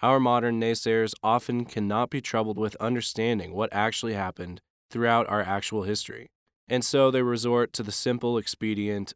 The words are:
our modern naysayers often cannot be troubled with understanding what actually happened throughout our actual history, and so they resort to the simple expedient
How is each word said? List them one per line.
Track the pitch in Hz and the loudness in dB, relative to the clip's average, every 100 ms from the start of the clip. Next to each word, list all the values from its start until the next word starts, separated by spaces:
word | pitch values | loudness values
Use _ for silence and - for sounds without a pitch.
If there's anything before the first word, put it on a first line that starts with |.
our | 123 135 | 2 4
modern | 127 120 120 113 | 4 2 2 0
naysayers | 113 113 117 113 110 - | 0 0 2 2 0 0
often | 110 120 - 120 | 0 0 0 -4
cannot | 120 113 101 107 123 | -4 -4 -2 0 -2
be | 139 | -4
troubled | - 113 110 104 | -2 -2 0 -2
with | 107 - | -4 -2
understanding | 110 123 - - 113 110 85 | -2 -2 -2 -2 0 0 -4
what | 90 110 | -4 -2
actually | 101 110 - 117 101 | 0 -2 -2 -4 -4
happened | 92 - 90 87 _ _ _ | -4 -6 -12 -12 _ _ _
throughout | 117 117 117 113 | 0 4 4 2
our | 104 | 0
actual | 92 98 - 110 | 0 -2 -4 -4
history, | 95 107 - 113 - _ _ _ - | -2 -4 -6 -12 -18 _ _ _ -4
and | 123 - | -2 2
so | 139 131 | 4 6
they | 131 | 4
resort | 120 117 120 120 120 | 2 2 2 2 2
to | - | -2
the | 104 | -4
simple | - 127 123 120 117 | -2 0 0 0 0
expedient | - - 110 104 104 104 98 | -2 -4 -2 -2 -2 -4 -6